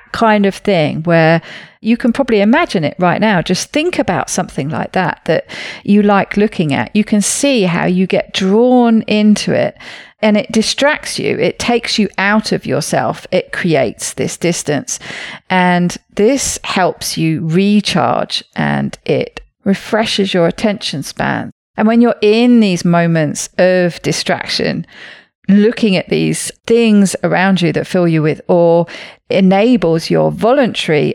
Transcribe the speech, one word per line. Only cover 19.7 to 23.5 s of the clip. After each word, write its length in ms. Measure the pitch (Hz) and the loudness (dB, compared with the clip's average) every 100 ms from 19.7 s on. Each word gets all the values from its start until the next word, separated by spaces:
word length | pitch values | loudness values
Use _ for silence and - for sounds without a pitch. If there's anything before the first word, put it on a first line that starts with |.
| 196 - 214 220 - 196 | -4 -2 -2 -2 -2 -2
your 140 | 185 165 | 0 0
attention 560 | - 214 196 - 143 | 0 -2 -2 -8 -8
span. 480 | - - 139 120 - - _ - | -10 -6 -4 -4 -8 -16 _ -2
And 100 | 214 | 2
when 140 | 233 | 4
you're 160 | 233 - | 2 2
in 400 | 208 220 247 240 | 2 4 4 4
these 240 | 208 175 180 | 4 2 0
moments 640 | 170 170 165 147 - - | 2 2 0 -2 -4 -8